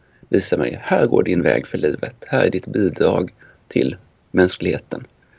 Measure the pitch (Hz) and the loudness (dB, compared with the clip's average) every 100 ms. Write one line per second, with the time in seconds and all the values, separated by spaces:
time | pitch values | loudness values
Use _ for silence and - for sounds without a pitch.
0 | _ _ - 98 - - 62 - - 190 | _ _ -2 -2 0 0 -2 -4 -2 2
1 | - - - 87 85 - - - 80 - | 2 2 0 2 2 0 -2 -2 -2 -2
2 | - - - 131 - - - 101 98 - | -8 -14 -4 0 2 0 -4 0 0 2
3 | 80 - - - - _ - - 65 - | 2 2 -2 -8 -20 _ -6 -2 -2 -4
4 | _ _ _ 92 92 - 92 80 - - | _ _ _ 2 2 2 -2 -4 -6 -12
5 | - _ _ | -12 _ _